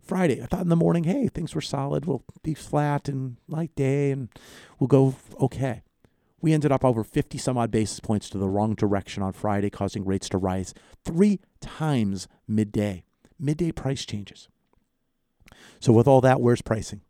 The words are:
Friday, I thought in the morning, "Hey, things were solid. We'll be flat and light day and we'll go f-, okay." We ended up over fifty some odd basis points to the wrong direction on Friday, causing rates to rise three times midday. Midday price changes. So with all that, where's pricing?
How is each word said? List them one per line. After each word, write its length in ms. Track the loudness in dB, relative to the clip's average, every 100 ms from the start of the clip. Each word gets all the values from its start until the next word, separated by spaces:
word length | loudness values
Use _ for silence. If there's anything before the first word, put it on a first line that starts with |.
Friday, 420 | -6 0 0 0
I 40 | -4
thought 160 | -4
in 60 | 2
the 80 | 4
morning, 280 | 4 2
"Hey, 240 | 0 0 -2
things 260 | -4 -6
were 60 | -6
solid. 460 | -6 -6 -2 -4 -2
We'll 180 | -6 -6 -12
be 120 | -8
flat 540 | -8 -2 -2 0 -2 -4
and 280 | -6 -8 -12 -10
light 260 | -8 -6
day 360 | -2 0 2 0
and 180 | -2 -8 -14 -20 -20 -20 -4
we'll 100 | 4
go 200 | 6 6
f-, 260 | 2 -14 -2
okay." 420 | -2 0 -4 -4 _ _ _ _ _ _
We 120 | 2
ended 200 | 2 2
up 120 | 2
over 180 | 2 2
fifty 360 | 0 -2 -4 -4
some 180 | -4 -2
odd 140 | 0
basis 300 | 0 -2 -6
points 280 | -2 -4 -2
to 80 | -4
the 100 | 0
wrong 260 | 0 0
direction 480 | 0 0 0 -2 -6
on 100 | -6
Friday, 380 | -4 -2 0 -2
causing 340 | -2 -4 -4
rates 240 | -2 -4 -2
to 100 | -2
rise 360 | -2 -2 -6 -12 _ -14
three 360 | -6 2 2 2 _ _
times 680 | -18 -6 -2 0 0 -4 -12 _ -4
midday. 580 | -2 0 -2 -4 -6 _ _ _ _
Midday 340 | -4 -2 -2
price 320 | -2 -6 -6
changes. 440 | -6 -10 -10 -18 -20 _ _ _ _ _ _ _ _ _ _ -20 -20 _
So 120 | 4
with 140 | 6 8
all 140 | 6
that, 200 | 6 4
where's 220 | 4 2
pricing? 380 | 0 -6 -4 -14 _